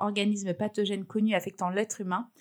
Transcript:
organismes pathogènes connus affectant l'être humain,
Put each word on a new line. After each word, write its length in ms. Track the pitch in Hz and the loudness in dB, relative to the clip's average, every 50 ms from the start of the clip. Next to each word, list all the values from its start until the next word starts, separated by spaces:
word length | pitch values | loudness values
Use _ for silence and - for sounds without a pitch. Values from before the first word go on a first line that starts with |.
organismes 520 | - 208 208 202 202 208 208 202 196 190 175 | 0 0 2 2 2 2 2 0 0 -2 -2
pathogènes 520 | - 208 214 208 - 208 196 202 196 190 | 0 -2 -2 0 0 0 0 0 -2 -4
connus 280 | - - 220 214 220 214 | -2 0 0 2 4 4
affectant 360 | 180 180 190 190 - 190 180 | 2 0 0 -4 -2 -2 0
l'être 320 | 185 196 214 214 - - | 0 0 0 -2 -2 -6
humain, 280 | 202 180 180 196 240 - _ _ | -4 -2 -2 -2 -4 -6 _ _